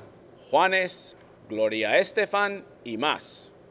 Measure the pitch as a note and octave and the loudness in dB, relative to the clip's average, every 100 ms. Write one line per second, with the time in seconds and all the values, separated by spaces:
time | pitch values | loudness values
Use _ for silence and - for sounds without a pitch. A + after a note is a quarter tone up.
0 | - - - - - C#3+ F#3 F#3+ F3+ - | -20 -20 -20 -20 0 4 4 2 -2 -8
1 | - - - - - G#2+ A2 A2 G#2 D3 | -18 -20 -20 -20 -10 -2 0 0 2 2
2 | F#3+ - G3 G3+ G3+ C#3 - - A#2+ A2 | 2 0 0 0 -2 -4 -14 -16 -10 -4
3 | D3+ G3 - - - - - | -2 -2 -6 -18 -20 -20 -20